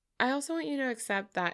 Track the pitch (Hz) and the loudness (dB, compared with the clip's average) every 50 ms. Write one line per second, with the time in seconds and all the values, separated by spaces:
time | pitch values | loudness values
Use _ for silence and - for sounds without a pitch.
0 | _ _ _ _ 233 254 269 285 285 - 330 330 320 - 285 277 269 254 233 220 | _ _ _ _ 2 2 4 2 0 -2 -2 -2 -2 -2 -2 0 0 -2 -2 -4
1 | - - 202 196 196 - _ 185 175 175 | -4 -2 -2 -2 -2 -2 _ 0 0 0